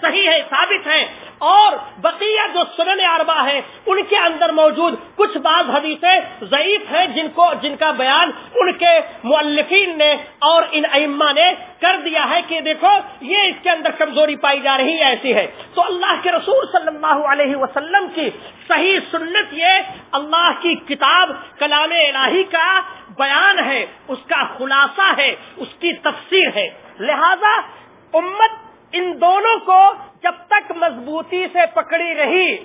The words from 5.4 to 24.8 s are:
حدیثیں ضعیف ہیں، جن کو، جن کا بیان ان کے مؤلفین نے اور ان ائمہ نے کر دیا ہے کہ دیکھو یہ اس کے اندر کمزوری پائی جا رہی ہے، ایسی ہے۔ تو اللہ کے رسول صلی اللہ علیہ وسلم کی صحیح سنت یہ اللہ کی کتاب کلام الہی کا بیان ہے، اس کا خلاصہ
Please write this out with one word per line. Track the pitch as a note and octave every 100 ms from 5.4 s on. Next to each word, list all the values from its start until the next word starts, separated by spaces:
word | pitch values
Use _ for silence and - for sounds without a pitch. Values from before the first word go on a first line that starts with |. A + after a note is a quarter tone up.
| D#4+ E4+ C4 C#4
حدیثیں | D#4 D4+ F4 F#4 - - G3
ضعیف | C#4 F4 G#4 G#4
ہیں، | D#4 F#4 B3
جن | D#4 E4
کو، | F4 C#4+
جن | D4 C#4
کا | D#4 B3
بیان | C4 D4 E4+ - - A#4+
ان | F4+ F4
کے | F4 E4 - -
مؤلفین | A#3 D4+ D4+ D4 D4 F#4+ F#4+ D#4+
نے | D4+ C#4+ - - D4
اور | E4 D#4+
ان | D#4 D#4
ائمہ | C#4 D4+ C#4+ D4+ C#4
نے | F4 - - -
کر | F4 F#4+ D#4+
دیا | D#4 C4
ہے | E4 E4+
کہ | E4
دیکھو | D4+ D#4 F4+ G4+ - -
یہ | C4 G4+ F#4+
اس | -
کے | F4+
اندر | E4 D#4+ D#4+
کمزوری | D4+ C#4 D4+ C#4+
پائی | C#4 C#4
جا | C4+ C4+
رہی | C4 D#4+
ہے، | C#4
ایسی | A#3+ C4+ G#3
ہے۔ | E3+ - -
تو | - F4+
اللہ | F4+ G4 E4+
کے | F4+
رسول | E4+ - C5+ -
صلی | F4+ D#4+
اللہ | D4+ D#4 C#4+ D4
علیہ | C#4+ C#4 C#4
وسلم | C4 C#4 D#4 G4 F#4 E4+
کی | C4 - - - -
صحیح | D#4 F4+ F#4+ -
سنت | E4 E4 G4+ -
یہ | D4+ E4+ F#4+ F#4+ - -
اللہ | C#4 D4 D#4 E4+ C#4
کی | E4+ D#4+ -
کتاب | C#4 C#4 F4 F4+ - - -
کلام | D4 D4 D#4+ E4+
الہی | D4 C4+ C4+ F4 F#4+
کا | E4 F4 F#4+ F#4 - - G3+
بیان | C#4 C#4+ G4 F#4 B3
ہے، | C4 F#3 - -
اس | C4 -
کا | D#4 B3 -
خلاصہ | C4+ C#4